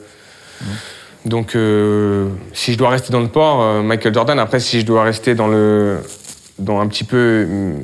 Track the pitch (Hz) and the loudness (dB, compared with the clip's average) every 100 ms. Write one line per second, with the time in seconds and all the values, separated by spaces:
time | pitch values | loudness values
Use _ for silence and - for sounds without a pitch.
0 | - - - - - - 104 107 - - | -18 -20 -20 -20 -20 -14 -10 -10 -12 -20
1 | - - 113 113 110 120 110 104 104 104 | -20 -12 -6 -4 -2 0 2 2 2 2
2 | 104 101 98 92 - - - 117 123 127 | 0 0 -2 -6 -12 -6 -4 0 2 0
3 | 127 123 113 151 156 135 110 107 107 113 | 0 -2 0 2 2 4 2 2 0 0
4 | 117 113 113 135 107 131 117 117 110 113 | 0 0 2 0 0 -2 0 -2 2 2
5 | 110 113 127 113 110 110 107 104 101 92 | 2 0 0 0 2 4 4 4 2 -2
6 | - - - - - - 98 101 104 - | -8 -16 -20 -20 -20 -8 -2 -2 -2 -4
7 | 107 127 120 113 87 98 98 73 | -2 2 2 2 0 -2 -4 -6